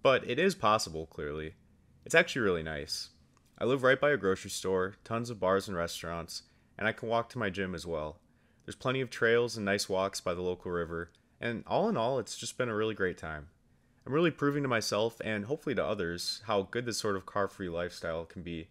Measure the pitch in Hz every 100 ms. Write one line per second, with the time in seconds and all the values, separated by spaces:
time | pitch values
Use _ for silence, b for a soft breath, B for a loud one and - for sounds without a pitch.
0 | 139 127 - 123 190 - 110 110 - 80
1 | 80 - 73 76 78 - - _ _ -
2 | - 160 175 139 104 87 80 76 73 -
3 | - _ _ _ _ - 113 135 127 135
4 | 147 139 95 95 98 - 95 92 92 -
5 | - 113 120 110 92 98 104 90 85 -
6 | 82 85 82 - b b b - 104 113
7 | 113 117 113 123 104 90 95 85 87 80
8 | 76 76 _ b b b - - 131 131
9 | 127 - 117 117 120 113 98 101 - 95
10 | 98 - - 87 90 87 92 87 82 85
11 | 85 b b b 117 113 - 117 208 170
12 | 113 135 104 - 123 - 123 107 110 101
13 | 92 82 80 78 73 _ _ b b b
14 | - 143 175 - 143 147 139 117 104 104
15 | 113 - - 107 101 156 - 104 76 104
16 | 85 87 - - - 104 95 117 123 104
17 | 110 95 - 104 98 - 92 85 87 -
18 | 82 82 82 98 85 82 82